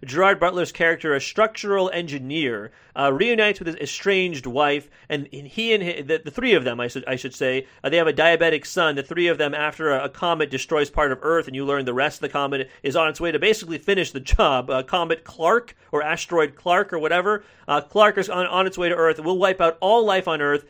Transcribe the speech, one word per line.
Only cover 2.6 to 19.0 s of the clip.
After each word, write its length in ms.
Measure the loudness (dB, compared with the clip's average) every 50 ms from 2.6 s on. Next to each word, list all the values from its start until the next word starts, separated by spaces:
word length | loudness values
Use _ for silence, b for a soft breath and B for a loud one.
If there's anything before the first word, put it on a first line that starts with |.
| -8 -12 b b b b b
uh, 160 | 0 0 2 2
reunites 460 | 2 2 2 2 2 2 2 0 -2
with 80 | -6
his 100 | -8 -8
estranged 680 | -8 -8 -8 -8 -4 -2 0 0 2 0 -2 -4 -8 -8
wife, 420 | -4 0 0 2 2 2 0 -4 _ b b b b
and, 180 | -6 -6 -6 -8
and 160 | -14 -16 -18
he 280 | -12 -8 -4 0 0 0
and 80 | 0 0
hi-, 180 | -2 -6 -6
the, 220 | -4 -2 -2 -2 -4
the 60 | -6
three 240 | -8 -4 0 2 4
of 100 | 4 2
them, 160 | 0 -2 -4
I 80 | -4 -6
should, 160 | -6 -8 -6
I 100 | -6 -6
should 180 | -6 -6 -8 -6
say, 320 | -2 -2 0 0 -2 -4 B B B B
uh, 80 | 0
they 80 | 2 2
have 80 | 4
a 80 | 2 4
diabetic 500 | 4 4 6 6 4 4 2 2 0 -2
son. 300 | -4 -2 0 0 0 0
The 80 | -2 -6
three 240 | -6 -2 0 0
of 100 | 2 2
them, 160 | 0 0 -2 -2
after 380 | -2 -4 -4 -4 -2 -2 0
a, 140 | 0 0 -2
a 40 | -4
comet 420 | -6 -4 -2 0 0 0 -2 -2
destroys 380 | -4 -6 -4 -2 0 0 0 0
part 240 | 0 0 0 0 0
of 60 | -2
Earth, 280 | -2 0 0 0 0 -2
and 80 | -6
you 100 | -6 -4
learn 180 | -2 -2 -2 -2
the 80 | -2 -2
rest 240 | 0 -2 -2 -2
of 60 | -6 -8
the 60 | -6
comet 400 | -4 -2 -2 -2 -4 -4 -6 B B B B
is 140 | -2 0
on 120 | 0 0 0
its 120 | -2 -4
way 120 | -4 -2 -2
to 60 | 0
basically 380 | 2 2 0 0 -4 -10 -12
finish 340 | -8 -4 -2 0 0 -2 -4
the 100 | -6 -10
job. 500 | -4 0 2 4 4 4 2 0 0 -2
Uh, 120 | -4 -4 -4
Comet 420 | -2 -2 -2 -2 -2 -4 -4 -6
Clark, 520 | -12 -6 -2 2 2 2 2 0 -4 -16 b b b b
or 100 | -2 -2
Asteroid 520 | -2 -4 -4 -4 -2 0 2 2 0 -2
Clark, 400 | -4 0 2 2 2 2 0 -2
or 40 | -4
whatever, 460 | -2 0 0 2 2 0 -2 -2 B B B B B B
uh, 140 | -2 -2 -2
Clark 340 | 0 4 4 4 4 4
is 140 | 2 -2 -2
on, 160 | -2 -2 -2
on 200 | 0 0 0 0
its 120 | 0 -2 -2
way 100 | -2 0
to 60 | 2
Earth, 260 | 2